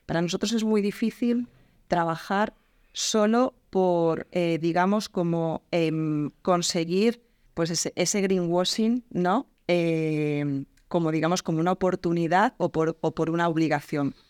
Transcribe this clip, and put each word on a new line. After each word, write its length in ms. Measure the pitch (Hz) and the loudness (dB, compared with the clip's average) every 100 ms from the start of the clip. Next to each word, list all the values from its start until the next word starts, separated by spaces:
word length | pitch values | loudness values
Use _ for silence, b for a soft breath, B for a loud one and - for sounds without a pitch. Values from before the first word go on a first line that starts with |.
| - | -6
Para 160 | 165 | -2
nosotros 300 | 170 185 214 | -2 -2 -2
es 120 | 226 | -2
muy 180 | 220 214 | 0 0
difícil 680 | 202 196 226 - 240 240 240 b b b _ | 0 -2 -4 -2 -2 -2 -4 b b b _
trabajar 680 | 175 170 165 - 196 220 - _ _ _ | -2 -2 -4 -4 -2 -2 -4 _ _ _
solo 640 | - - 220 214 233 262 - _ | -8 -2 2 2 2 0 -2 _
por, 580 | 190 185 175 165 160 - | 0 2 4 2 0 -4
eh, 260 | 180 175 165 | -2 0 0
digamos, 500 | 170 165 185 214 208 | 0 2 2 2 -2
como, 560 | - 170 170 165 156 - | -2 0 0 -2 -4 -4
em, 600 | 175 160 160 156 151 147 - | 0 0 0 -2 -2 -4 -4
conseguir, 840 | - 175 170 180 165 180 220 233 _ _ _ | 0 2 2 -2 0 2 2 0 _ _ _
pues, 160 | - 165 | -4 -2
ese, 220 | 165 160 - | -2 -4 -2
ese 260 | 170 208 | 0 0
greenwashing, 840 | 190 190 175 175 180 - 220 247 - | 0 0 2 0 0 0 0 0 -4
¿no? 400 | 180 180 208 - _ - | -2 0 0 -2 _ -2
Em, 1000 | 175 170 160 156 151 151 147 147 139 135 _ _ | 0 2 0 0 0 0 -2 -2 -4 -6 _ _
como, 220 | 175 165 | -2 0
digamos, 320 | 160 160 180 | 0 0 -2
como 180 | - 160 | -2 -2
una 120 | 165 | 0
oportunidad 840 | 185 185 185 175 170 165 175 226 - | 0 -2 -2 -2 0 2 2 2 0
o 160 | 175 | -4
por, 240 | - 160 165 | 0 -2 0
o 120 | 160 | -4
por 140 | 156 160 | -2 -2
una 200 | 165 170 | 0 0
obligación. 680 | 160 160 147 - 151 139 - _ | 2 0 0 -2 -2 -2 -4 _